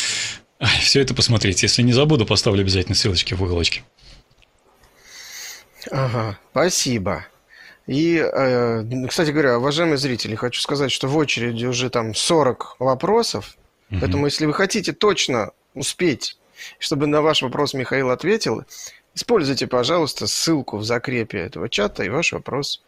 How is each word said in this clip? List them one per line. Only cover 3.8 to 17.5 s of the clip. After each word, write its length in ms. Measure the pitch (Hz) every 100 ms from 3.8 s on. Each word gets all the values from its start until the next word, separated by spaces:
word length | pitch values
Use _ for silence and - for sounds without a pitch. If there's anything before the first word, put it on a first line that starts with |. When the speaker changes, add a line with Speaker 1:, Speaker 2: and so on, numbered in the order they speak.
| - _ - - _ _ _ _ _ _ _ _ - - - - - - - - -
Speaker 2:
Ага, 480 | 135 135 117 110 95 _
спасибо. 720 | - 170 - 139 117 95 95 98 _ _ - - - -
И, 280 | 131 165 165
э, 920 | 139 - 135 123 120 117 110 127 127
кстати 220 | - 156
говоря, 260 | 147 143 120
уважаемые 400 | 131 147 170 143
зрители, 360 | 139 120 107
хочу 280 | 110 123 -
сказать, 320 | - 143 139
что 160 | - 135
в 80 | 147
очереди 480 | 147 - 117 117 123
уже 240 | 120 127
там 260 | 120 113 104
сорок 640 | - 165 135 110 - -
вопросов. 800 | 127 127 170 220 226 107 - - _ _ _
Speaker 1:
Мгм. 100 | 95
Speaker 2:
Поэтому, 260 | 135 143 143
если 180 | - 156
вы 80 |
хотите 400 | 151 190 214 175
точно 580 | 147 208 175 - 127 98 - _
успеть, 640 | - 147 - 180 120 - - _ - - -
чтобы 260 | - 147 147
на 140 | 147
ваш 200 | 151 151
вопрос 320 | 131